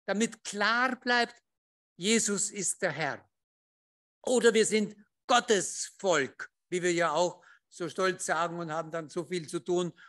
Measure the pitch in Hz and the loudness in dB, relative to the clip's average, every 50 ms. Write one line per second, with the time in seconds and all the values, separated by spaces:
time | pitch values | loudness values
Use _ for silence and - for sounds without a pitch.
0 | _ - 196 202 233 226 - - - - - 202 208 214 226 240 254 262 247 - | _ -4 -2 0 -2 -2 -4 -8 -14 -8 -4 0 0 2 2 2 0 0 -2 -2
1 | - 247 240 240 233 233 - _ _ _ _ _ _ _ _ _ _ _ _ - | -2 0 2 2 0 -2 -4 _ _ _ _ _ _ _ _ _ _ _ _ -4
2 | 170 208 226 220 - 208 202 185 - - - 208 180 - - - 202 170 143 147 | 0 2 2 2 2 0 -2 -2 -2 -4 -4 -6 -4 -4 -4 -2 -4 -4 -2 -2
3 | 160 139 117 95 - _ _ _ _ _ _ _ _ _ _ _ _ _ _ _ | -4 -4 -6 -8 -12 _ _ _ _ _ _ _ _ _ _ _ _ _ _ _
4 | _ _ _ _ - 233 254 233 220 233 208 220 208 - 202 214 208 - - - | _ _ _ _ -2 0 2 4 6 6 6 6 4 4 2 0 0 -2 -6 -12
5 | - _ _ _ _ - 254 240 - - 220 185 151 - - - - - - - | -20 _ _ _ _ 2 2 4 4 4 2 2 0 -2 -6 -8 -10 -12 -10 -4
6 | - 190 165 147 135 120 - - - - _ _ _ - 175 180 170 180 175 170 | 0 2 2 2 2 -2 -6 -12 -16 -16 _ _ _ -6 -4 -2 0 0 0 2
7 | 170 160 147 160 180 170 - - _ - - _ _ _ - - 180 156 - - | 0 2 2 2 0 0 -2 -6 _ -20 -20 _ _ _ -12 -10 -10 -8 -4 -2
8 | 185 185 185 185 - - 175 160 170 170 170 170 170 160 151 165 160 160 156 165 | 0 0 -2 -2 -2 -2 0 0 0 -2 -4 -6 -6 -6 -6 -6 -6 -6 -8 -8
9 | 156 139 - 175 165 135 180 175 156 - 170 170 - - 175 175 180 165 - - | -8 -8 -8 -8 -6 -4 -6 -6 -6 -6 -8 -6 -4 -2 0 0 0 -2 -6 -12
10 | - | -20